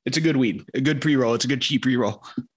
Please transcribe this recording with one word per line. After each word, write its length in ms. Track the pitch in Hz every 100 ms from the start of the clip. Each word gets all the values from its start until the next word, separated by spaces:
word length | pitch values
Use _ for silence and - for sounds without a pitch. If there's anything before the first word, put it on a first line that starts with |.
| -
it's 120 | 156
a 40 |
good 140 | 160 139
weed, 300 | 120 78 -
a 80 | 123
good 180 | 135 147
pre-roll. 340 | 156 139 117
It's 120 | 117 123
a 20 |
good 120 | 135
cheap 220 | - 131
pre-roll. 380 | 131 123 104 101 - - -